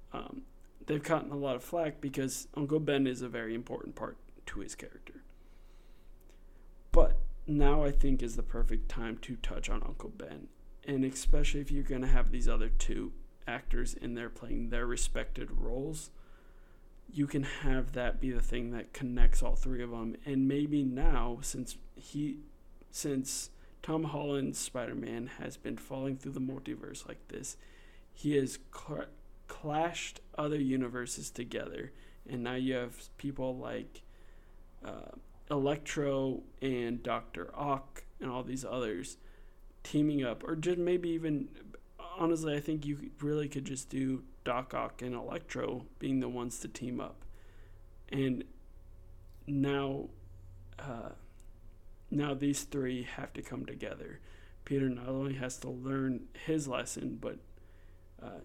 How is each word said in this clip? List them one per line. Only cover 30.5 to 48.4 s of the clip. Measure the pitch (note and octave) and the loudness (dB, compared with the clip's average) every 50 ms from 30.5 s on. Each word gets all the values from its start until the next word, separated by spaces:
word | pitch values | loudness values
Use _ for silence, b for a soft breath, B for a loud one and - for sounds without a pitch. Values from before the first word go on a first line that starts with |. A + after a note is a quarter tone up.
| D3+ C#3+ | 2 2
universes | C3+ C3 C3 C3 B2+ A#2+ B2 B2 B2 A#2+ - - D3 - | 2 2 2 2 0 0 -2 -4 -4 -4 -6 -8 -8 -8
together. | - - A#2 A2+ - A2 - - - - - - B B B B B B B | -8 -8 -8 -4 -4 -6 -6 -6 -8 -8 -10 -10 B B B B B B B
And | - C#3 B2 A#2+ | -8 -6 -4 -4
now | B2 B2+ | -4 -2
you | B2+ C3 C3 C3 | -2 -2 0 0
have | B2 B2 A#2+ - - - - - | -2 -4 -6 -8 -14 -18 -18 -14
people | - - C#3+ C3+ C#3 C3 C3 B2+ | -8 -8 -6 -4 -4 -4 -4 -4
like, | B2+ B2 A#2+ A#2 A2+ A2 - - - - b b b b b b b b b b b b b - - - | -6 -6 -6 -6 -8 -8 -10 -14 -18 -20 b b b b b b b b b b b b b -20 -16 -14
uh, | - - - - - - - - - - - - - | -12 -12 -12 -14 -14 -16 -18 -20 -20 -20 -20 -6 -2
Electro | D3 C#3 C3+ C#3+ D3+ D#3 - - - D#3+ C#3+ C#3 C#3 C3+ C3+ C3 B2+ - - - - - | 0 0 2 2 0 0 -4 -6 -4 -2 0 0 0 0 0 0 -2 -4 -8 -14 -10 -4
and | C3+ C3+ B2+ B2 A#2 A#2 B2 B2 | -2 -2 -2 0 -2 -2 -4 -4
Doctor | - B2 A#2 A#2 - - - E2+ F2 - - | -2 -4 -4 -4 -4 -8 -10 -10 -10 -10 -6
Ock | - C#3+ C#3+ C#3 C3+ C3+ - - - - - - - | -4 -2 -2 -2 -2 -4 -10 -14 -14 -16 -14 -12 -8
and | - C3 | -8 -6
all | B2 B2+ B2 | -6 -6 -6
these | A#2+ C3 C3 B2+ | -6 -6 -6 -6
others | F#2+ A#2+ B2+ A#2+ G#2+ G2 F2 C3 - - b b b b b b b b b b b - - | -4 -4 -2 -2 -2 -4 -4 -6 -10 -14 b b b b b b b b b b b -20 -16
teaming | - - - D3+ D3+ D3+ D3 C#3+ | -12 -2 0 2 2 2 2 0
up, | C3 A#2+ A2 - - | 0 -2 -4 -4 -4
or | D#3 D#3+ | -4 -4
just | D#3 D#3+ F3 F3+ | -2 0 0 0
maybe | F3 E3+ F3 F3+ F3 F3 | 2 2 2 2 2 0
even, | E3+ E3 E3 D#3+ D#3 D3 C#3 C3 - - - - G#2 - - - - - | 0 -2 0 0 0 0 -2 -2 -6 -10 -16 -16 -18 -18 -20 -20 -20 -18
honestly, | - F3 E3+ F3 F#3 E3+ E3 E3+ D#3+ D#3+ D#3 D3 | -18 -12 -10 -2 0 2 2 2 2 0 -2 -2
I | D3 | -2
think | D3+ D#3+ D#3 D3+ C#3+ | -2 -2 -4 -4 -2
you | D3 D3 C#3+ C3 C3 - - | -4 -4 -6 -8 -12 -10 -6
really | D3 D3 D3+ D3+ D3 | -2 -2 0 0 -2
could | C#3+ - C3+ C#3 | -4 -6 -6 -6
just | C#3+ C3+ B2+ - | -6 -8 -8 -8
do | - C3+ C3 C3+ C3 C3 C3 - - - - - | -6 -4 -2 -2 -2 -2 -4 -6 -12 -18 -8 -4
Doc | B2+ A#2+ B2+ C3 - - | -2 -2 -2 -4 -4 -4
Ock | B2 A#2 - - - | -4 -4 -4 -8 -8
and | B2 B2 B2 | -8 -6 -6
Electro | A#2 A2+ - - E3+ - - - B2+ B2 G#2+ A#2+ B2 A2+ - - - | -6 -6 -6 -8 -8 -8 -8 -6 -4 -4 -4 -4 -6 -8 -12 -12 -6
being | D3 C3+ C3+ C3 | -2 0 0 0
the | B2 | 0
ones | B2 B2 B2 A#2+ B2 - - | 0 -2 -4 -4 -6 -6 -8
to | - | -10
team | - - - B2 B2 B2 A#2+ | -12 -10 -8 -6 -6 -4 -6
up. | G2 F2 - - - b b b b b b b b b b b b b b - - - | -6 -8 -10 -12 -14 b b b b b b b b b b b b b b -20 -12 -6
And | C3+ C#3 C3+ C3 B2+ - | -2 0 0 0 0 -2